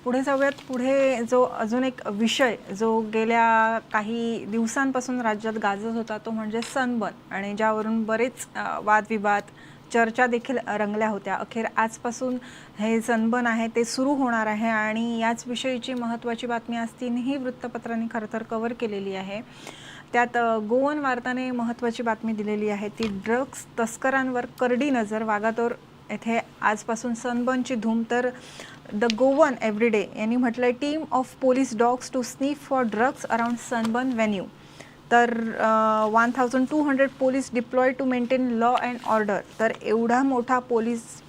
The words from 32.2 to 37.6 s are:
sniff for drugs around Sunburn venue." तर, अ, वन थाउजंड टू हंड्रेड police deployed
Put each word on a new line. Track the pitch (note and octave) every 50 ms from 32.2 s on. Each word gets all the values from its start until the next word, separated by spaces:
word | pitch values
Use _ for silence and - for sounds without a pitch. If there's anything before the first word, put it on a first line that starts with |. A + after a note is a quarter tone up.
sniff | A#3+ A#3 - - C4+ C#4 D4 D4 - - C#4
for | C4 B3+
drugs | A3+ G#3 G#3 A#3 C4 C#4+ - - - -
around | A3+ A#3 A#3 A#3+ A#3 - - C4
Sunburn | A#3 A3+ A3+ A3 A#3+ B3+ C4 B3+ A3+
venue." | A3+ G#3+ G#3 F#3+ E3+ - - - - - - - - - - - - -
तर, | A#3+ A#3+ A#3+ A#3+ A#3 A3+ A3+ A3+ -
अ, | - - A3 A3 A3 A3 A3 A3 A3 A3 G#3+
वन | G#3+ A3+ A3+ A#3+ A#3+
थाउजंड | B3+ B3+ A#3+ B3 C4 C4 B3+
टू | - D4+
हंड्रेड | D4 D4 C#4 C4 C4+ C4+ C4+ -
police | C4+ C4 B3+ C4+ C4 - -
deployed | B3